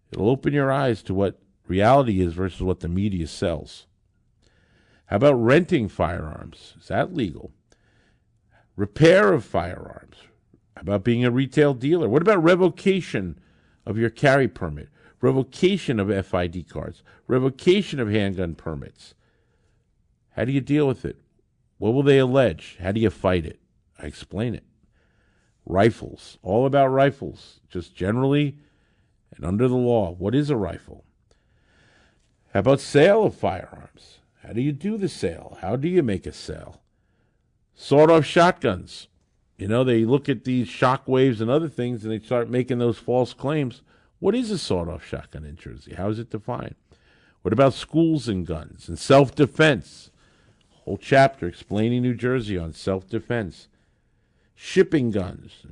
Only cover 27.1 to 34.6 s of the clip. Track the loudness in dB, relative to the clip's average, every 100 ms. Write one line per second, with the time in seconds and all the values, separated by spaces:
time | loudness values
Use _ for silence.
27.1 | 0 -12 -14 -20 _ _ -12 -12 -6 -2
28.1 | 0 0 0 -2 -6 _ _ _ _ _
29.1 | _ _ -12 -6 0 0 0 0 0 -2
30.1 | -4 -4 -2 -2 -2 -4 -8 -16 -20 _
31.1 | _ _ _ _ _ _ _ _ _ _
32.1 | _ _ _ _ -2 2 0 2 4 4
33.1 | 4 2 -2 -6 -6 -12 -18 -20 _ _
34.1 | _ _ _ -10 -6